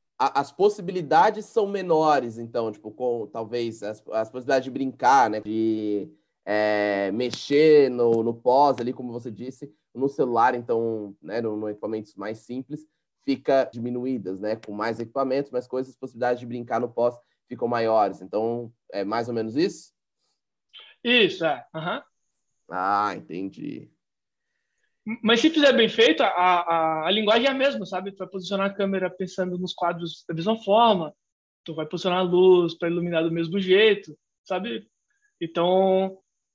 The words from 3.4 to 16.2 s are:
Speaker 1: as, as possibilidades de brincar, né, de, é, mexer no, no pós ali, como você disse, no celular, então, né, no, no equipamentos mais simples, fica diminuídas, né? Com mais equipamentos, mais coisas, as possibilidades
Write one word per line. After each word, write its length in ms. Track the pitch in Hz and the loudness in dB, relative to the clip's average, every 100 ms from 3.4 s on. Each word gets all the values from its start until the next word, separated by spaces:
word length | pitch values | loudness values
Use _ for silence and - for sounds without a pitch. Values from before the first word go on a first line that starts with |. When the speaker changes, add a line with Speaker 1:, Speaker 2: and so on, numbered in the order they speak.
| 107 120 117 113 | -6 -6 -6 -6
Speaker 1:
as, 180 | 101 107 - | -10 -12 -6
as 180 | 110 110 | -4 -4
possibilidades 340 | 127 120 135 | -6 0 0
de 80 | 127 | 0
brincar, 580 | 127 135 120 120 139 117 | -4 -6 0 4 6 4
né, 120 | 107 | 0
de, 680 | 104 110 110 110 107 104 95 - _ _ - | -4 -2 0 0 -2 -4 -6 -14 _ _ -4
é, 640 | 107 107 104 104 101 98 | 0 2 2 0 0 -2
mexer 800 | 107 123 - - 143 156 151 135 | -2 -4 -6 0 4 8 8 6
no, 340 | 123 120 113 | 4 2 2
no 100 | 113 | 0
pós 460 | 117 123 131 143 127 | -2 2 4 4 2
ali, 140 | 120 | -4
como 180 | 127 123 | -6 -10
você 180 | 120 120 | -10 -12
disse, 420 | 104 127 - 139 _ _ | -12 -14 -14 -18 _ _
no 140 | 120 135 | -4 -2
celular, 480 | 139 131 117 123 123 | 0 0 2 2 0
então, 600 | 120 117 117 110 104 - | -2 -2 -2 -4 -8 -14
né, 200 | 78 110 | -10 -6
no, 140 | 113 107 | -4 -4
no 120 | 107 | -6
equipamentos 460 | 104 107 110 104 95 | -8 -6 -8 -10 -12
mais 240 | 101 110 | -10 -10
simples, 480 | - 127 131 151 - _ _ _ - | -12 -12 -10 -14 -16 _ _ _ -4
fica 420 | 131 - 135 127 | -4 2 2 0
diminuídas, 680 | 120 120 123 123 127 90 95 | -4 -6 -6 -4 -6 -6 -6
né? 160 | 107 110 | -6 -6
Com 160 | 110 | -8
mais 280 | 104 110 113 | -6 -6 -6
equipamentos, 500 | 117 135 135 135 139 | -6 -4 -2 -2 -4
mais 160 | 123 123 | -8 -6
coisas, 260 | 127 131 | -6 -8
as 60 | - | -12
possibilidades 400 | 127 117 | -16 -6